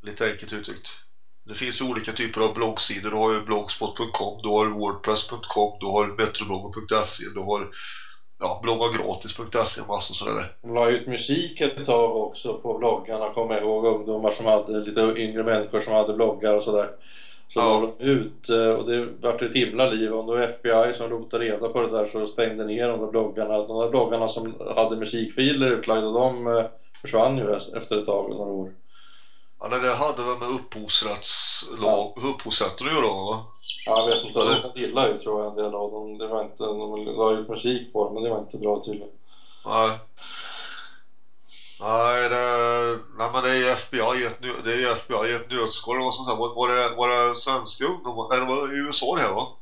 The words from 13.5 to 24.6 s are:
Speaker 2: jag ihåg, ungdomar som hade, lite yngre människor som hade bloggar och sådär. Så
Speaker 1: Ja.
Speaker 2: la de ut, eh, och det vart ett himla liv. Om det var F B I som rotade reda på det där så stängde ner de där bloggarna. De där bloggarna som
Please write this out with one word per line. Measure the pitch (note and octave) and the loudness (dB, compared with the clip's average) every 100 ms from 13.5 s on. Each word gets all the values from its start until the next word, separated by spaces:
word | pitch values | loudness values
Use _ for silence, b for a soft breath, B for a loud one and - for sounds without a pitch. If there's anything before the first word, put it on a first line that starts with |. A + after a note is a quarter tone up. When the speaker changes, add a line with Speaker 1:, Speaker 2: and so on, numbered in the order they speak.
Speaker 2:
jag | G#2+ | 0
ihåg, | G#2+ A2 A#2 | 2 4 4
ungdomar | G#2+ G#2+ G#2+ G#2+ | 2 0 2 2
som | G#2 A2+ | 2 6
hade, | G#2+ G#2 G#2+ | 6 4 -2
lite | G#2 G#2+ | 0 4
yngre | A2 A2+ A2 A2 | 4 4 -2 0
människor | A2+ A2 G#2 G#2+ | 2 2 2 0
som | G#2+ | 4
hade | A2 G#2+ | 4 4
bloggar | G#2+ A2 G2 G#2+ | 4 4 4 4
och | G#2 | 4
sådär. | G#2+ G#2 G2 - B B B B B | 4 2 2 -4 B B B B B
Så | - | 2
Speaker 1:
Ja. | A#2 A2 | 4 6
Speaker 2:
la | A2+ A2 | 4 0
de | |
ut, | C3 C3+ A2 - - | 4 4 2 -8 2
eh, | A2+ | 4
och | A2+ A2 A2 | 6 4 2
det | A#2+ A#2+ - | 0 0 -2
vart | A#2+ A#2 | 0 0
ett | A#2+ C3+ | 2 2
himla | A2+ G#2+ C3 | 2 4 4
liv. | A2 A2 | 4 0
Om | A2 A2+ | 0 0
det | |
var | A#2 | 2
F | A#2 - | 2 0
B | A#2+ | 4
I | A2+ A#2 | 6 6
som | A#2+ A2+ | 2 -4
rotade | A#2 A2 A#2+ A#2 | -4 -4 -2 0
reda | G#2 A2+ | 0 0
på | B2 | 0
det | A2+ A2 | 0 2
där | G#2+ | 0
så | A2 G#2+ | -2 -4
stängde | - A2+ A2 G#2+ | 0 0 0 -4
ner | A2 A#2+ | 0 0
de | A2+ | 0
där | G#2+ | 0
bloggarna. | A2+ G#2+ G2 G#2 G#2+ | 2 0 0 0 0
De | G#2 A2+ | 0 0
där | A#2 | 2
bloggarna | B2+ A2+ A#2 A2+ | 4 4 2 0
som | A#2 A2+ G#2+ | -2 -6 -8